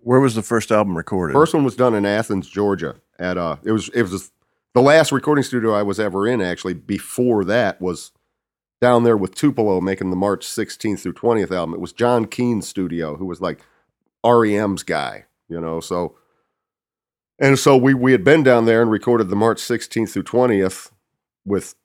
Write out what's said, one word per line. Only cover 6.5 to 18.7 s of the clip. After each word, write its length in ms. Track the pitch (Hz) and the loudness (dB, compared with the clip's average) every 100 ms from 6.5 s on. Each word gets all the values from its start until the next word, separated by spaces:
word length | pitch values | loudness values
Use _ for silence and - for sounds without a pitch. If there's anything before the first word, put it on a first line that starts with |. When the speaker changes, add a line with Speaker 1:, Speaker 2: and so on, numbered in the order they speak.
| 87 95 87 | -4 -6 -8
Speaker 2:
before 680 | - 101 - - 123 110 92 | -6 -8 -8 -4 0 0 0
that 360 | 110 107 - | 0 0 -4
was 300 | 90 85 - _ _ _ _ _ _ _ | -8 -8 -12 _ _ _ _ _ _ _
down 220 | 123 120 | 2 4
there 140 | 117 110 | 4 2
with 160 | 95 | 0
Tupelo 480 | - 147 135 107 92 | -2 -2 0 0 0
making 300 | 90 98 95 | -2 -4 -4
the 40 | 90 | -2
March 300 | 101 92 - | -2 -2 -6
sixteenth 560 | - 107 - 113 98 | -8 -8 -6 -8 -6
through 120 | 95 | -8
twentieth 380 | - 117 113 90 | -4 0 0 0
album. 220 | 90 82 | -4 -6
It 80 | 85 | -8
was 100 | 90 | -10
John 340 | - 120 123 110 | -2 0 0 -2
Keane's 420 | - 123 113 - | -4 -2 -2 -6
studio, 480 | - 92 85 80 73 | -6 -6 -6 -8 -8
who 100 | 95 | -10
was, 160 | 85 | -6
like, 200 | 95 71 _ _ _ _ _ _ | -6 -8 _ _ _ _ _ _
R 200 | 113 120 | 2 4
E 140 | 110 104 | 4 2
M's 240 | 104 92 | -2 -4
guy, 440 | - 80 67 50 _ _ _ | -4 -4 -4 -10 _ _ _
you 140 | 82 | -10
know, 180 | 82 82 | -8 -8
so. 360 | 80 90 85 _ _ _ _ _ _ _ _ _ _ _ _ _ | -6 -6 -6 _ _ _ _ _ _ _ _ _ _ _ _ _
And 200 | 139 135 | 2 4
so 180 | - 135 | 6 4
we, 160 | 127 | 4
we 180 | 135 127 | 2 2
had 120 | 127 | 4
been 180 | 90 160 | 4 4
down 240 | 135 120 | 6 4
there 160 | 117 | 4